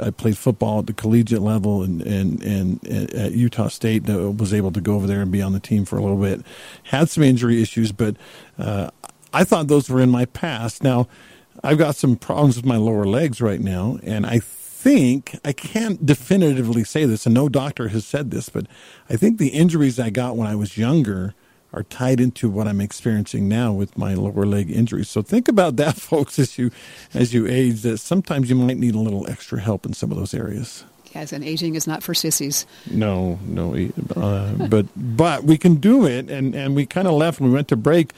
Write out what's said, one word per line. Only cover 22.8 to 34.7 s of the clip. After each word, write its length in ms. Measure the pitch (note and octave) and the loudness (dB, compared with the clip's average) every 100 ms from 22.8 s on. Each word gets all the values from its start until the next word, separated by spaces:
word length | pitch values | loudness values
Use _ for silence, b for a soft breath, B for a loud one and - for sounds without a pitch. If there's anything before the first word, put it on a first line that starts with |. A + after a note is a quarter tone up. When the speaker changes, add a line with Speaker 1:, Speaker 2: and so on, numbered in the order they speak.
| G#2 - A#2+ G#2+ G#2 G#2+ G2 | -4 -4 -2 0 -2 -2 0
Speaker 1:
now 240 | A2+ A#2+ | 0 0
with 240 | G2+ G2 - | -2 -4 -4
my 160 | G2 | -4
lower 320 | F#2+ G2+ G2+ G2+ | -2 -2 0 0
leg 260 | G2+ F#2 | 0 0
injury. 320 | A2+ A#2 G2 | 0 0 0
So 180 | G2+ A2+ | -4 -4
think 260 | G#2 A3+ - | 0 0 2
about 280 | G#3 F3 B2 | 2 2 2
that, 200 | D3 - | 0 -2
<laughs> 20 | |
folks, 420 | - D#3+ C3 - | -2 -2 0 0
as 180 | C3 - | -2 0
you, 140 | B2 B B B B | -4 B B B B
as 200 | - B2 | -2 2
you 140 | A#2+ A2 | 2 2
age, 340 | B2+ B2+ A2+ | 2 2 0
that 160 | A#2 A2 | -2 -4
sometimes 520 | - F#3+ - C#3+ B2 | -2 -2 0 -2 0
you 60 | B2+ | 2
might 220 | B2 C3 | 2 0
need 180 | A#2+ G#2+ | 0 0
a 40 | |
little 300 | A2 G2 - | -2 -4 -6
extra 300 | - - A#2+ | -10 -8 -6
help 260 | G2 G2 - | -2 -4 -6
in 80 | |
some 180 | G#2 G#2+ | -6 -6
of 60 | G2 | -4
those 160 | F#2+ | -6
areas. 520 | A2+ A2+ A2 A#2+ - - _ - | -6 -6 -8 -10 -14 -20 _ -18
Speaker 2:
Yes, 180 | D#3 D3+ | -14 -12
and 120 | D3 | -10
aging 320 | D3 D#3+ E3+ D#3 | -8 -6 -6 -6
is 120 | D#3 | -6
not 160 | D#3 | -6
for 100 | - | -6
sissies. 520 | E3+ E3 - C#3+ D3 - B B | -4 -2 -4 -4 -6 -8 B B
Speaker 1:
No, 500 | G#2+ G#2+ F#2 F#2 F#2 | -2 0 0 -2 -4
no, 320 | G2 E2+ F2 C2 | -6 -4 -4 -2
e-, 160 | F2+ - - - | -4 -6 -6 -4
uh, 380 | G2+ G2 G2+ | -2 -2 -2
<laughs> 160 | G#2 | -2
but, 160 | G#2 | 2